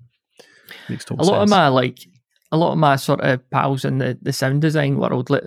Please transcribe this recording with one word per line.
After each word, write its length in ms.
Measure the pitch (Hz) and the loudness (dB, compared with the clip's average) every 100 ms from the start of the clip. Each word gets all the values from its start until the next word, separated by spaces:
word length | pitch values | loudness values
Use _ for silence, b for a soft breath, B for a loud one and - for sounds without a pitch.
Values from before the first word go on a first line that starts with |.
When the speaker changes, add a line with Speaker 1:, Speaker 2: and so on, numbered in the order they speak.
| 120 _ _ _ B B B B B | _ _ _ _ B B B B B
Speaker 1:
makes 160 | - - | -12 -8
total 180 | 151 | 0
Speaker 2:
A 60 | 170 | 2
lot 100 | 196 | 2
Speaker 1:
sense. 100 | 208 | 4
Speaker 2:
of 60 | 196 | 4
my, 100 | 147 | 4
like, 300 | 131 127 - - _ _ _ - | 2 0 -4 -20 _ _ _ -4
a 60 | 160 | 0
lot 160 | 170 | 0
of 40 | 160 | 2
my 180 | 151 135 | 2 2
sort 240 | - 139 | 0 -2
of 260 | 147 127 - | 0 -2 -2
pals 340 | 135 139 135 139 | -2 0 -2 -4
in 140 | 131 | -4
the, 180 | 127 123 | -4 -6
the 120 | 143 | -6
sound 280 | 135 131 143 | -4 -2 0
design 360 | 160 151 139 135 | 0 0 0 0
world, 320 | 120 127 127 | 0 -2 0
li-, 100 | 139 | -2